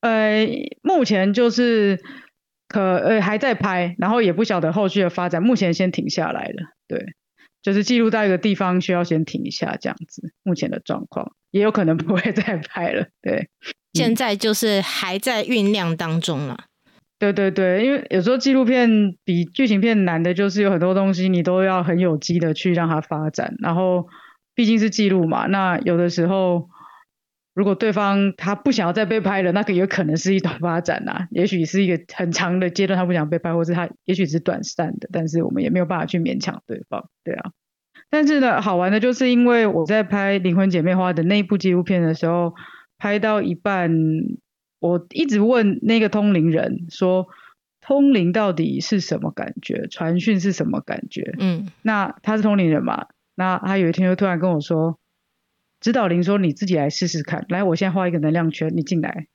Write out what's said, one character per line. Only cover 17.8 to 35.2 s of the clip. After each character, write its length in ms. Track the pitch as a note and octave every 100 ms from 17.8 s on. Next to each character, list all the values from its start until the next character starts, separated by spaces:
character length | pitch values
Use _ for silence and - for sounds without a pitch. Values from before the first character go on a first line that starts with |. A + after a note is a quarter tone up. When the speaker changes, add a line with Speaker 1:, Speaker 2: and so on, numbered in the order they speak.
| B3
Speaker 1:
因 80 |
为 120 | C#4+ -
有 120 | F#3+
时 80 | F3+
候 80 | B3+
纪 160 | C4+
录 120 | C4 A#3+
片 500 | B3+ A#3+ G#3+ G3+ F3
比 220 | - F3 E3+
剧 220 | - C4
情 120 | G3+
片 240 | A3+ A3
难 180 | F#3 E3
的 100 | E3
就 160 | F3+ G3+
是 120 | F#3+
有 100 | G3+
很 80 | F3+
多 140 | F3
东 200 | F#3+ G3
西 160 | F3+ F#3
你 120 | F3+
都 200 | E3+ F#3
要 200 | F#3+ F#3
很 160 | E3+ E3+
有 180 | F3+ D#3
机 220 | - E3+
的 140 | D#3+
去 200 | D#3 F#3
让 160 | E3+ E3
它 100 | D#3
发 300 | - D3+ D#3
展， 260 | - - -
然 160 | E3+ E3+
后 320 | F#3 F3+ F3 - - _ _
毕 120 | - A3+
竟 120 | A3+
是 120 | A3
记 180 | - G3+
录 160 | F#3 D#3+
嘛， 220 | - A1+
那 320 | G3 F#3+ F3
有 160 | - E3+
的 140 | F3
时 180 | E3+ E3+
候 400 | F#3+ F#3 F3 - - - - _ _ _ _ _
如 100 | -
果 120 | G3+ F#3+
对 180 | A3+
方 400 | G3 G3 G3 G3 F#3
他 200 | E3+ G3+
不 180 | D4
想 120 | A3+ F3
要 60 |
再 140 | F3+ G#3
被 160 | A3
拍 200 | F#3+ G3
了， 120 | F3+
那 100 | F#3
个 80 | G#3+
也 160 | F3+ F#3+
可 160 | -
能 140 | D#3 D#3+
是 180 | F#3 G3
一 40 |
种 100 | E3+ -
发 220 | E3+ E3
展 260 | E3+ - -
啊， 200 | - F3+
也 160 | - G3
许 160 | F#3
是 200 | D#3+ F#3+
一 40 | F#3+
个 160 | E3+ -
很 160 | - F3+
长 260 | E3 F3+ F3+
的 100 | F3+
阶 180 | F3+ F#3+
段 100 | F#3
他 80 | F3+
不 80 |
想 160 | F3 D3+
被 100 | E3+
拍， 140 | E3
或 100 | E3
是 100 | E3
他 160 | F3 F3 -
也 100 | -
许 120 | F3+ E3+
是 160 | D#3+
短 200 | D#3+ -
暂 380 | - - E3 -
的， 80 | -
但 160 | F3+